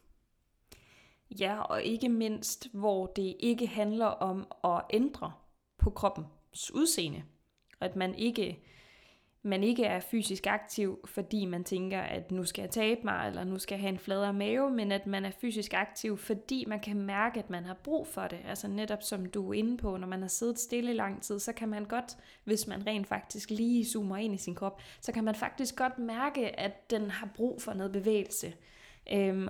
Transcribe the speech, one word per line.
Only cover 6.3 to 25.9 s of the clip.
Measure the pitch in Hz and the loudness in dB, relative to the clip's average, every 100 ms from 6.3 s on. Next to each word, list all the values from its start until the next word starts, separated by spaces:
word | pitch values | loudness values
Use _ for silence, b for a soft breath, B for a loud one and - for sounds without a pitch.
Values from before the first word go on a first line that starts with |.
| - _ - - | -14 _ -10 -4
udseende. | - 330 - 165 - 143 _ _ _ _ - | 2 4 4 0 -4 -10 _ _ _ _ -6
At | 185 185 | -4 0
man | 185 | -2
ikke, | - 226 233 190 170 b b b b b b b _ | 2 0 2 -2 -4 b b b b b b b _
man | 208 190 | -2 2
ikke | 208 240 | 4 4
er | 214 185 | 4 2
fysisk | - 226 202 190 196 | 0 0 0 -2 0
aktiv, | 208 214 - 202 190 | 0 0 0 0 -2
fordi | - - 180 214 | -6 -6 -2 0
man | 185 175 | 0 -2
tænker, | 180 185 185 190 | -2 -2 0 -2
at | - 185 170 | -2 -4 -4
nu | 185 | -2
skal | 175 - | -2 -4
jeg | 190 | -4
tabe | 226 214 233 | 2 4 2
mig, | 233 185 104 | 0 -2 -2
eller | - | -2
nu | 180 190 | -2 -4
skal | - | -4
jeg | 196 | -2
have | 196 | -2
en | 190 | -2
fladere | - 196 202 | 0 0 2
mave, | 202 208 240 277 | 2 2 2 2
men | 247 202 | 2 2
at | 196 196 | 0 0
man | 196 | -2
er | 196 | -2
fysisk | 190 240 214 202 | -2 -2 -2 0
aktiv, | 185 202 - 220 202 | 0 0 -2 -2 -2
fordi | - 214 - 262 233 | -2 -2 -2 -4 -2
man | 208 | -4
kan | 208 208 | -2 -2
mærke, | 196 196 220 233 | 0 2 2 0
at | - | -4
man | 175 | -4
har | 175 185 | -6 -8
brug | - 311 - | 0 0 0
for | - | -4
det. | 185 175 - | -4 -4 -6
Altså | 196 208 | -6 -4
netop | 202 214 214 | -2 -2 -2
som | - 202 180 | -2 -4 -2
du | 208 190 | -2 0
er | |
inde | 208 226 240 | 2 2 2
på, | 208 185 | 0 -2
når | 185 | -4
man | 185 | -4
har | 190 | -2
siddet | - 233 233 | 0 0 0
stille | - 240 240 | 0 0 2
i | |
lang | 226 196 196 | 2 0 -2
tid, | - 202 | -4 -4
så | 214 | -4
kan | 226 220 | -4 -4
man | 214 | -4
godt, | 208 233 247 - B B | -2 -4 -4 -12 B B
hvis | - 208 214 | 0 0 0
man | 196 202 | -4 -2
rent | 214 202 | -2 0
faktisk | 202 - 208 - | -4 -4 -10 -4
lige | 214 233 240 | 0 4 4
zoomer | 226 226 202 190 | 4 0 -2 -2
ind | 220 | -2
i | 190 | -2
sin | - | -4
krop, | 175 196 196 B B | -4 -4 -6 B B
så | - | -4
kan | 226 | 0
man | 220 | 0
faktisk | 214 - - 247 - | 0 -2 -2 -4 0
godt | 254 | 0